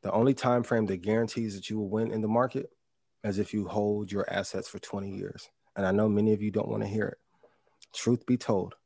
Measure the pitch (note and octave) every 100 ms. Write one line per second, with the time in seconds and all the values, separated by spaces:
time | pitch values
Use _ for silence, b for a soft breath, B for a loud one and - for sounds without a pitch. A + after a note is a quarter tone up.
0 | G2+ G2+ B2 C3 B2+ B2 A#2 A#2 G#2+ F#2+
1 | F#2 A2 A2+ - A2+ G2 - G#2+ G2+ G#2+
2 | A2+ A2 A2 A2+ B2+ C3+ C#3 _ _ _
3 | _ _ G#2+ G2 G2+ G#2+ F#2+ G#2+ G#2 G#2
4 | G2+ G2 - - G2+ F#2+ - G2 - G2+
5 | G2 G2 F#2+ - - _ _ - F#2+ G2
6 | G#2+ G#2 G#2+ G#2+ G#2+ G#2 G#2+ G#2+ G#2 A2
7 | G2+ - _ b b b b b - -
8 | - A#2+ - B2 - G2+ F2 -